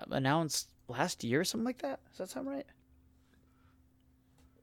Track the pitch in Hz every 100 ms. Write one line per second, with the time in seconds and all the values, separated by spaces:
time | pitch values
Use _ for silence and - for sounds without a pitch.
0 | - - 135 156 160 - - _ - 123
1 | 170 - 117 131 185 233 233 247 277 -
2 | - - 185 269 269 277 - - _ -
3 | - _ _ - _ _ - _ _ _
4 | _ _ _ _ - -